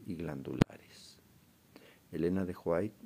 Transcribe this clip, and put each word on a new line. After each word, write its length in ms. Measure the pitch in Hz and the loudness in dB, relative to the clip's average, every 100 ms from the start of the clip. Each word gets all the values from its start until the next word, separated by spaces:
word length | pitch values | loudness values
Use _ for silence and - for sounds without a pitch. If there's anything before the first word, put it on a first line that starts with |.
| - | -8
y 80 | |
glandulares. 1040 | 80 82 69 69 64 - - - - - - - - - _ _ - - - - | -6 -4 -6 -4 -2 -2 -2 -18 -20 -20 -20 -20 -20 -20 _ _ -20 -20 -20 -8
Elena 320 | 82 85 95 | 0 2 2
de 100 | 90 | 0
White 400 | 90 - 85 104 - | -2 2 2 2 -4